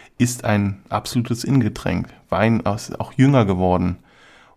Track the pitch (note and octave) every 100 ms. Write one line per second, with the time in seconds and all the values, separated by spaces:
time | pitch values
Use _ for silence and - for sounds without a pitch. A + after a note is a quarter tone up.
0 | - - A#2+ - A2+ G#2 G2+ G2 - G#2+
1 | - B2+ A2+ A#2+ - C3+ G#2+ - - F2+
2 | - - _ F2 A2 A2+ - G#2 - -
3 | - - C3+ C#3 G2+ F2+ F#2 F2+ F2+ F2
4 | _ _ - - _